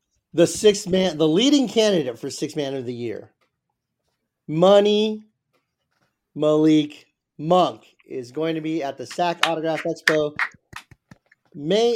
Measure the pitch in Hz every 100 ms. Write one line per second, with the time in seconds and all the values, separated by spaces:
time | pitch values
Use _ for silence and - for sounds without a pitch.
0 | _ _ _ 147 170 - 208 202 175 185
1 | 185 151 156 170 269 294 233 226 214 175
2 | 127 117 139 - 156 156 135 135 123 120
3 | 117 98 - _ _ _ _ _ _ _
4 | _ _ _ _ - 156 185 202 208 208
5 | 220 214 - _ _ _ _ _ _ _
6 | _ _ _ 143 151 151 156 156 147 -
7 | _ _ _ - 156 180 151 110 _ _
8 | _ 131 120 143 160 160 156 160 139 135
9 | 127 - 175 170 165 160 160 156 170 160
10 | - 156 151 151 - - _ - - _
11 | _ _ _ _ _ 156 151 208 233